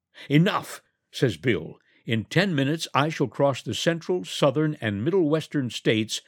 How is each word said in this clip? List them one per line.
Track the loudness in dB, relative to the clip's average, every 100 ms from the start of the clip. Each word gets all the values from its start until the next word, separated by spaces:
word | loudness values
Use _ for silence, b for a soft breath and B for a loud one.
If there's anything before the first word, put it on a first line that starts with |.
| _ B B
"Enough," | 4 6 2 -6 -12 _ _ _
says | -2 -2 0
Bill. | -2 -2 -4 -14 b b
"In | -4 -4
ten | 0 0 0
minutes | 0 0 -2 -2
I | 0 0
shall | 0 -4
cross | 0 0 0
the | -6
central, | -4 -2 -2 -2 -4
southern, | -6 0 2 2 0 -2
and | -2 -2
middle | 0 2 2
western | 0 -2 -4 -4
states | -2 0 2 0 -6